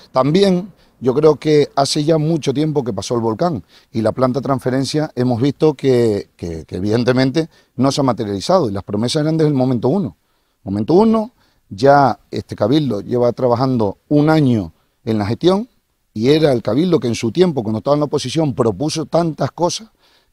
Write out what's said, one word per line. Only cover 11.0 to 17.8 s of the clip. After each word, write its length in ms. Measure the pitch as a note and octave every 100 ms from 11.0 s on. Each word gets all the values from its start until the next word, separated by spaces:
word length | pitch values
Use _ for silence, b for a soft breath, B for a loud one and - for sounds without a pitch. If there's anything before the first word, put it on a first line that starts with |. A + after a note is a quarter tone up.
| A3 A3 A3 _ _ _ _
ya 480 | F#2+ C3+ C#3+ C3 G#2 _
este 240 | A2 -
Cabildo 460 | G2+ G#2+ D#3 C#3 G2+
lleva 320 | G2+ A#2+ A#2+
trabajando 680 | B2+ B2+ A#2 C3+ B2 G2+ - -
un 200 | D3 D3+
año 440 | D#3+ C3+ A2+ E2 _ _ _
en 120 | A2+ A2
la 100 | G2
gestión 420 | A2+ E3+ G3 B3 _ _ _ _
y 180 | G#2+ A#2+
era 220 | D3 D3+
el 80 | A#2+
Cabildo 400 | G#2+ B2 F3+ D#3
que 80 | A#2
en 60 |
su 160 | A2 A2+
tiempo, 300 | E3 F#3 C3
cuando 160 | G#2+
estaba 160 | A2